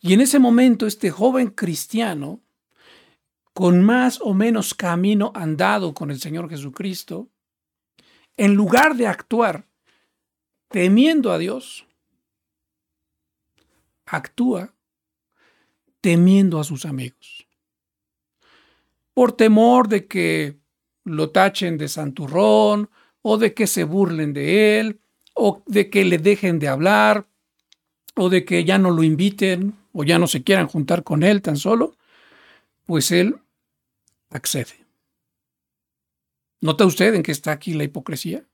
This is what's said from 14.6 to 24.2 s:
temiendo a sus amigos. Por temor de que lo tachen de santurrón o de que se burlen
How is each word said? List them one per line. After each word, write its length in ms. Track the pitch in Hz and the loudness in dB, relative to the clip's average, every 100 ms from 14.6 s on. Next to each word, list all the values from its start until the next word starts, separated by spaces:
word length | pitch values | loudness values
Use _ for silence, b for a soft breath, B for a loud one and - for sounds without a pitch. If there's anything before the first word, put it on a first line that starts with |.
| 190 _ _ _ _ _ _ _ _ _ _ _ _ _ | -8 _ _ _ _ _ _ _ _ _ _ _ _ _
temiendo 580 | 202 170 180 196 196 165 | 0 4 4 4 4 0
a 60 | |
sus 200 | 147 143 | -6 -10
amigos. 640 | 160 135 123 _ - - _ _ _ _ _ _ _ _ _ _ _ _ _ _ _ _ _ | -10 -10 -10 _ -20 -20 _ _ _ _ _ _ _ _ _ _ _ _ _ _ _ _ _
Por 180 | - 247 | 0 0
temor 540 | - 220 214 226 247 220 | 4 4 6 6 4 2
de 220 | 208 190 | -2 -4
que 500 | 190 170 160 151 143 _ _ _ _ | -4 -2 -2 -4 -10 _ _ _ _
lo 260 | - 156 156 | -10 -6 -2
tachen 480 | 165 196 190 180 160 | 2 2 0 -6 -6
de 80 | 147 | -8
santurrón 1040 | - 147 135 139 156 214 214 214 208 208 _ _ _ | -8 -10 -8 -6 0 4 4 2 0 -6 _ _ _
o 160 | 226 214 | -2 0
de 160 | 220 | 0
que 140 | 220 208 | -2 -4
se 160 | - | -2
burlen 480 | 160 185 190 165 | -4 0 -2 -2